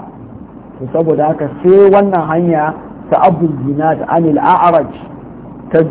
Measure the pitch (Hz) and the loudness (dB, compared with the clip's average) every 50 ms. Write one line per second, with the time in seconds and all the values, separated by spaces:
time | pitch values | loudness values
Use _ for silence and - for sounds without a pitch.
0 | - - - - - - - - - - - - - - - - 131 127 - 156 | -6 -16 -18 -20 -20 -20 -20 -20 -20 -20 -20 -20 -20 -20 -16 -14 -10 -6 -2 -2
1 | 165 160 151 139 151 156 160 151 151 139 123 - - 180 185 196 202 196 190 208 | 0 0 0 0 0 -2 -2 -2 -6 -8 -8 -2 2 4 6 6 6 6 6 4
2 | 202 202 190 175 156 156 160 165 175 175 165 151 151 156 - - - - - - | 2 2 0 -2 -2 -2 -2 -2 0 0 0 0 0 -2 -4 -8 -12 -18 -18 -14
3 | - - - - - 190 175 151 170 160 147 131 127 139 143 143 151 160 160 127 | -6 -2 0 2 2 2 2 2 -2 -2 -2 -4 -4 -4 -4 -2 0 -2 -2 -2
4 | - - - 170 170 160 147 139 - - 185 175 170 175 165 160 139 117 - - | -2 -2 -2 0 0 2 0 0 2 2 2 4 4 2 2 2 0 -2 -8 -16
5 | - - - - - - - - - - - - - - - 160 165 143 | -18 -18 -18 -18 -18 -20 -20 -20 -20 -18 -18 -18 -10 -2 0 0 0 2